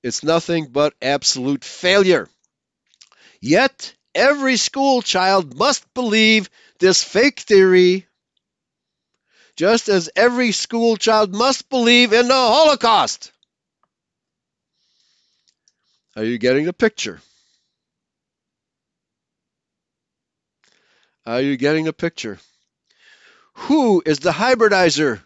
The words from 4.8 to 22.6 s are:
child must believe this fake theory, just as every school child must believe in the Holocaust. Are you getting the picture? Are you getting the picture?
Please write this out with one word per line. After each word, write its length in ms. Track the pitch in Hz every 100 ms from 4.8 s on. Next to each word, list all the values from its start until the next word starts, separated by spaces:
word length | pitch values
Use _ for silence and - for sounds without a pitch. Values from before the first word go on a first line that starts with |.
| 277 254
child 560 | - 185 190 196 151 123
must 340 | 254 269 _
believe 560 | - 240 214 220 220 185 _ _ _
this 240 | 180 190
fake 360 | - - 269 -
theory, 640 | - 202 185 180 180 185 _ _ _ _ _ _ _ _ _ _ _ _ _ _ _ -
just 320 | 175 226 -
as 200 | 196 160 -
every 380 | 240 247 247
school 420 | 190 - 233 233 220
child 380 | 226 214 208
must 360 | 202 254 262 -
believe 440 | 262 233 240 240
in 160 | 226 247
the 40 |
Holocaust. 1000 | 262 247 254 320 277 233 214 120 - - _ _ _ _ _ _ _ _ _ _ _ _ _ _ _ _ _ _ _ _ _ _ _ _ _ _ _ _ -
Are 80 |
you 140 | 110 120
getting 260 | 123 135
the 80 | 160
picture? 480 | - - - 110 82 _ _ _ _ _ _ _ _ _ _ _ _ _ _ _ _ _ _ _ _ _ _ _ _ _ _ _ _ _ _ _ _ _ _ _ _ _ _ _ _ 117
Are 160 | 120
you 160 | 139 131
getting 260 | 139 156
the 80 | 160
picture? 480 | - 170 - 113 92 _ _